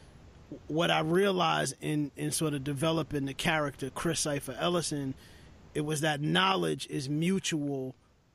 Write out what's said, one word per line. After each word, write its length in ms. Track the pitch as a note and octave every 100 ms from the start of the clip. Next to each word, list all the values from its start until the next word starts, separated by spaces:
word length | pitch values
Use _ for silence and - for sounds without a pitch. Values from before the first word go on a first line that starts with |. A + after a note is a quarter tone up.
| - - - - - C#3+ -
what 220 | D3+ E3+
I 100 | D#3+
realized 720 | D#3+ F3 G3+ F#3 E3 D3+ D3 C3
in, 320 | D3 D3+ C#3+ -
in 140 | D3+
sort 240 | - D#3
of 80 | C#3+
developing 640 | C3+ C#3 D#3+ E3 D3+ D3
the 100 | C#3
character 560 | C#3 E3+ D#3 D3 - C3
Chris 300 | - E3+ -
Cypher 360 | D#3 C#3+ - B2
Ellison. 560 | E3+ F3 D3+ D3 C3+ - - - - - -
It 60 | D3+
was 220 | D3+ D3+
that 180 | D#3 D3
knowledge 680 | D3+ F3 F#3+ F#3+ E3 D3 -
is 200 | D3+ C3
mutual 880 | D3 E3+ F#3+ - D#3+ C#3+ C3+ C3 - _ _ _